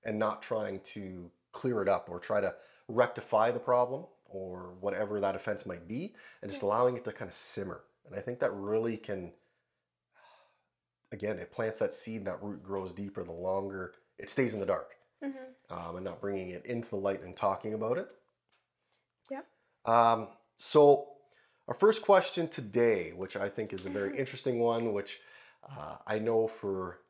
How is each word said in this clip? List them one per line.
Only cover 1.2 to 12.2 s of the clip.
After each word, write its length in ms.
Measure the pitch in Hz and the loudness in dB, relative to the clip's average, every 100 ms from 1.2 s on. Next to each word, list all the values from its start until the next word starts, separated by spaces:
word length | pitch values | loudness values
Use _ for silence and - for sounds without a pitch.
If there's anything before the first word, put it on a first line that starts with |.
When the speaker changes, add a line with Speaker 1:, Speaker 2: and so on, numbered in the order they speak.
| 87 _ _ | -14 _ _
Speaker 1:
clear 280 | - 135 113 | -6 -2 2
it 80 | 98 | 2
up 200 | 92 - | 2 0
or 80 | 87 | -10
try 220 | - 101 | 0 2
to 160 | 98 - - _ _ | 2 -4 -18 _ _
rectify 640 | 113 120 123 - 110 113 | 2 4 2 0 4 4
the 80 | 120 | 2
problem 440 | - 123 123 135 175 _ | 2 2 2 -2 -10 _
or 500 | _ 98 92 90 90 90 | _ -10 -10 -10 -12 -4
whatever 400 | 98 95 104 104 | -2 0 -2 2
that 160 | 98 95 | 0 0
offense 280 | - 104 | -2 -4
might 220 | - 87 85 | -4 -10 -6
be, 300 | 117 196 - - - | -6 -6 -12 -20 -14
and 80 | 101 | -10
just 120 | 90 | -2
Speaker 2:
Yeah. 60 | 101 | 2
Speaker 1:
allowing 280 | 110 123 123 | 6 4 2
it 80 | |
to 80 | 120 | -6
kinda 200 | - 104 | -8 -10
simmer. 520 | - - - 95 87 - _ - | -10 -12 -8 -6 -8 -14 _ -12
And 80 | |
I 60 | 95 | -10
think 200 | 104 123 | -8 -2
that 120 | 127 | -2
really 440 | 101 101 110 117 113 | -2 0 0 0 -4
can, 360 | - 98 87 - _ _ _ _ _ _ _ _ - _ _ _ _ _ _ _ _ | -6 -8 -8 -14 _ _ _ _ _ _ _ _ -20 _ _ _ _ _ _ _ _
again, 260 | 104 104 95 | -6 -4 -4
it 140 | 87 | -6
plants 260 | - 113 110 | -4 -4 0
that 140 | 107 | -2
seed 260 | - - | -2 -8
and 80 | 110 | -6